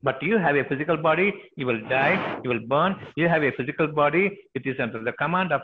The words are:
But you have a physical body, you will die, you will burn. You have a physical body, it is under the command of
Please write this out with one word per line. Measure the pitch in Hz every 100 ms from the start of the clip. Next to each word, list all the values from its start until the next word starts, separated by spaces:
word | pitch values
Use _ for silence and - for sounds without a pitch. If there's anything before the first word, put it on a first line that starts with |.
But | 135 127
you | 156 220
have | 165 143
a |
physical | 131 139 151 160
body, | 160 156 202 202 - -
you | 127
will | 113 110
die, | 131 143 190 - -
you | 127
will | 117 113
burn. | 139 180 190 - -
You | 165
have | 160
a | 143
physical | - 127 151 156
body, | 151 147 165 196 196 - 135
it | 135
is | 127
under | 117 113
the | 113
command | - 147 180 185
of | 143